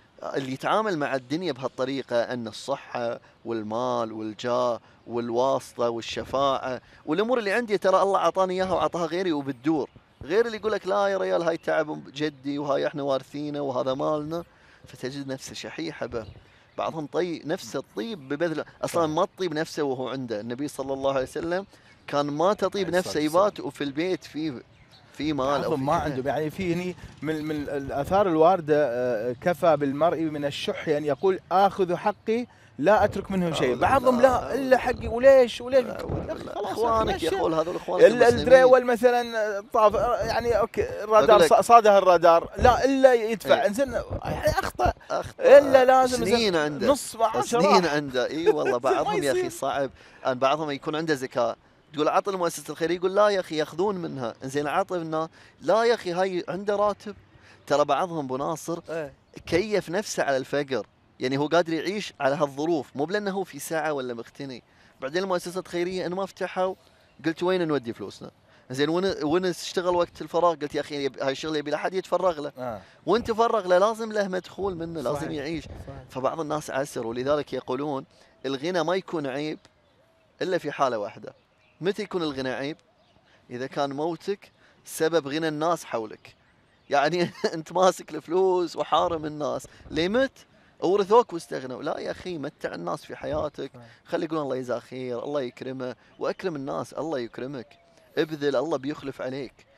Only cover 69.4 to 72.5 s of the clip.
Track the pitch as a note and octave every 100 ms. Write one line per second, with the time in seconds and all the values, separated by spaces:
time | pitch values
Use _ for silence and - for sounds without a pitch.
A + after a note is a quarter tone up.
69.4 | F#3 E3 - - F3+ F3 F3 - D#3 E3+
70.4 | F3 D#3 C#3+ D3 C#3+ D3 C#3 A2+ C#3 C3+
71.4 | D#3+ D#3 D3 D3+ G3 F#3 F3 F3+ F#3 D#3
72.4 | C#3+